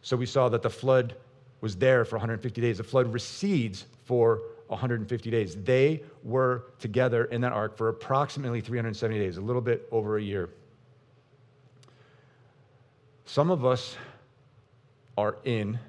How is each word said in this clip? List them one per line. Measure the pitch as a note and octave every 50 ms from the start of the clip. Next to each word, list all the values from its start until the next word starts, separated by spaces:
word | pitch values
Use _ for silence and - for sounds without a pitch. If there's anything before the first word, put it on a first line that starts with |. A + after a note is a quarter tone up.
So | _ - C3
we | A#2+ B2+
saw | A#2 - C#3 B2+ B2
that | A2+ A2+
the | - A#2
flood | - - - C3 C3 B2+ B2 A#2 - - - - - - - - - _
was | - A2 G2
there | F2+ A#2 C3 C3 B2 A2+
for | - A2+
a | A2
hundred | A#2 A2+ A2+ G#2
fifty | - B2 G#2 A#2
days. | A#2 A#2+ A2
The | F#2+ A2+
flood | - - C3 B2+ A#2+
recedes | A2+ B2 - - - - - G3+ G3 D3 A#2 A2 F#2+ G2 - - - _ _
for | - B2+ B2 A#2 A2+ A2+ G#2 - - - - - -
a | G2
hundred | F#2 B2+ B2+ A#2+ A#2
and | G#2+ -
fifty | B2 A2 - A#2
days. | A2+ A2+ G#2 F#2 E2
They | G#2 F#2+ B2+ B2+ C3 C3+ D3+ D#3 D#3 - - - - -
were | A2+ A#2 C3 C3 B2+ B2 A#2+ A#2+ - - _
together | - A#2 G2+ B2 B2 B2+ A#2 A#2 A2+
in | - B2 A#2
that | B2 B2
ark | A#2+ G#2+ G#2+ A2 -
for | - A2+ A2+
approximately | A2+ - - - C3+ C3+ D3 C#3+ - C#3+ C#3 B2 A#2 A#2
three | G#2 - A#2+
hundred | A#2+ A2+ A#2 G#2+
seventy | - A#2 A2 A2 G#2+
days, | G2+ F#2 F2
a | F2
little | G2 A2 B2 B2+
bit | A#2 B2 A#2 - - -
over | A#2 A2+ G#2+ G#2+ G#2+
a | G#2+
year. | G#2+ G2+ G2 G2 F2 F2 - - - _ _ _ _ _ _ _ _ _ _ _ _ _ _ _ _ _ _ _ _ - _ - - - _ _ - _ _ _ _ _ _ _ _ _ _ _ _ _ _ _ _ _ _ _ _ _ _ _ _
Some | - - C#3+ D3 E3+
of | F#3 D#3 B2
us | B2+ B2+ A#2+ - - - - - - - - _ _ _ _ _ _ _ _ _ _ _ _ _ _ _ _ _ _ -
are | - G#2 A2 - - -
in | C3 A#2+ A2 G#2 G2+ A2+ A#2+ -